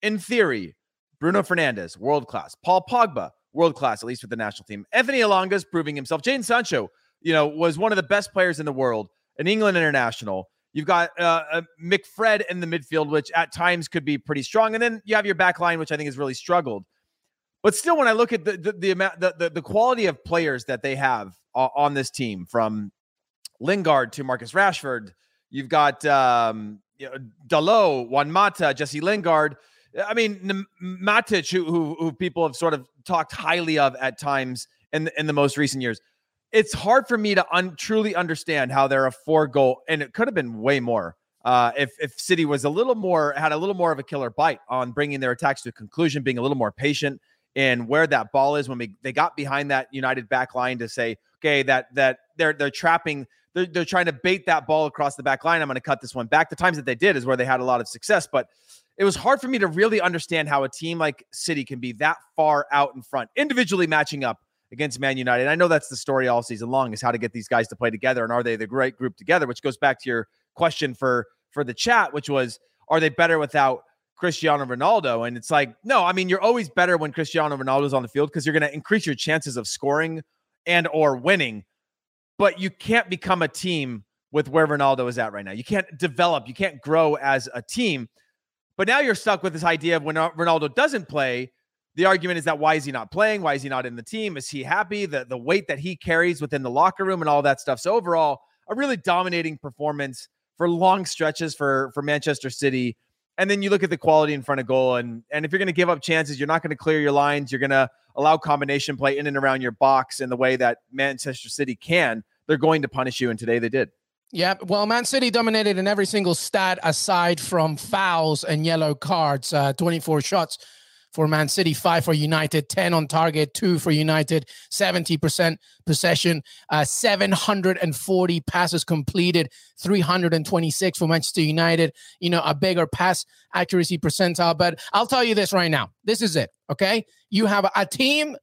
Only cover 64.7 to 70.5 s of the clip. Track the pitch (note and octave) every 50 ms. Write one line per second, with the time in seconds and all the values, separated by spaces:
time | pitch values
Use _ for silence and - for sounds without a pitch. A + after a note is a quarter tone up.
64.7 | - A#2 D3+ D3 A#2 A#2+ C3+ C3+ C3+ C3 B2+ B2+ B2 B2 B2+ C#3 D3+ E3 F3+ F3
65.7 | E3 D3+ - - C3 B2 - - C3+ C3 C3 B2 A#2+ A#2+ A#2 - A#2+ G#2+ A2+ A#2
66.7 | B2+ C3+ C3 B2 G#2+ G#2+ - A#2+ A#2+ A#2 G#2+ A#2 - A#2+ G#2+ - - A#2 A#2 -
67.7 | - - B2 A#2 A2+ G#2+ - B2+ C3 B2 A#2 A2+ A#2 A#2+ A#2+ A#2+ A2+ G#2+ A2 G2+
68.7 | A2+ C3+ C3 C3 B2 _ C3 B2 G2+ _ - F3+ D#3+ F3+ D3+ B2+ A#2+ - _ C#3
69.7 | B2+ - - C#3 C3 - - C3 A#2+ A2+ G#2+ _ _ _ _ _